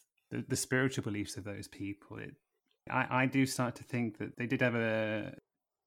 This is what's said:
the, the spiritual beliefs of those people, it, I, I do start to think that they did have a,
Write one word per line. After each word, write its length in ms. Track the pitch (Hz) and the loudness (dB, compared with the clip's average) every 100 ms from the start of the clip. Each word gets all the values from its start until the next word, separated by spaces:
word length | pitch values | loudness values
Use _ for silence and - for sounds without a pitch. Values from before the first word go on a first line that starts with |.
| _ _ _ | _ _ _
the, 120 | 120 120 | -6 -2
the 60 | 127 | -2
spiritual 460 | - 127 135 131 | 2 4 4 0
beliefs 340 | 110 104 98 - | -2 -4 -4 -6
of 60 | 101 | -8
those 220 | 101 104 | -10 -12
people, 500 | - 101 101 - 110 | -8 -8 -8 -12 -12
it, 140 | 104 - _ _ _ _ - | -12 -14 _ _ _ _ -2
I, 320 | 127 127 127 | 0 2 2
I 20 | 131 | 4
do 180 | 131 131 | 4 4
start 300 | - 123 - | 2 -2 -4
to 80 | |
think 340 | - 123 120 - | -4 -2 -2 -2
that 180 | 107 - | -6 -4
they 100 | 120 | -2
did 140 | 127 | 2
have 140 | 127 117 | 2 4
a, 580 | 113 110 110 107 92 - - _ _ _ | 2 2 0 -2 -4 -10 -18 _ _ _